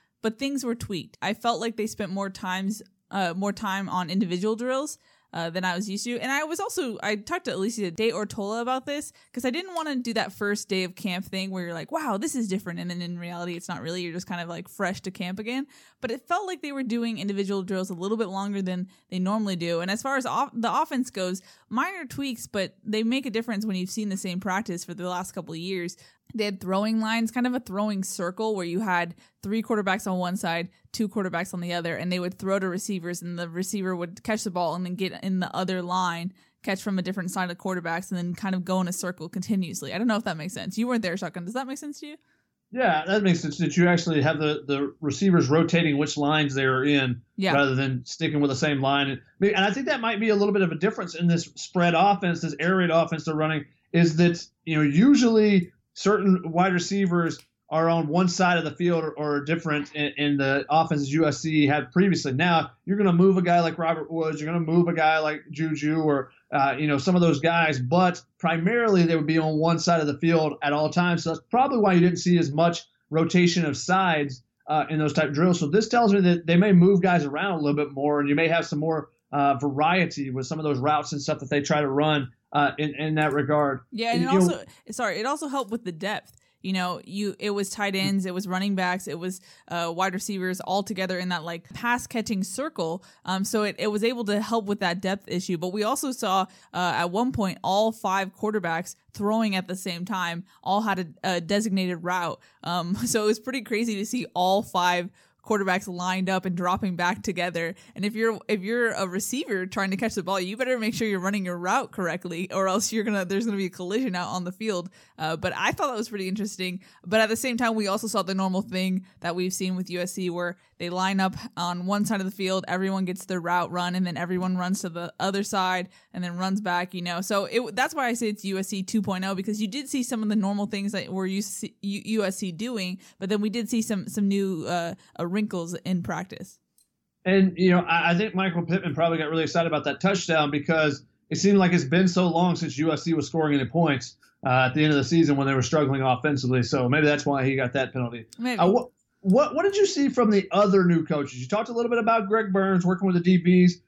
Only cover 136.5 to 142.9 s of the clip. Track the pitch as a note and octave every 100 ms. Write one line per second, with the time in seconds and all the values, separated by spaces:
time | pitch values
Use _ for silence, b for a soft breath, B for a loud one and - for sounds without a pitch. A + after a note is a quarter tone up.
136.5 | - _ _ _ _ _ _ F#3 G3 F#3+
137.5 | E3 F#3 F3+ E3+ E3+ E3 F3 A3 F#3 F#3+
138.5 | F3 E3 F#3 F3+ C#3 E3 E3 D3+ D#3+ D3+
139.5 | E3+ E3 D3+ C#3+ C#3 F#3+ F#3+ - D#3+ D3
140.5 | D3 C#3+ D#3+ D3+ C3 - _ _ D#3+ F#3+
141.5 | G3+ F3+ F3+ C3+ E3+ F#3+ F3+ F3+ E3 F3+
142.5 | E3 E3 C3+ D#3+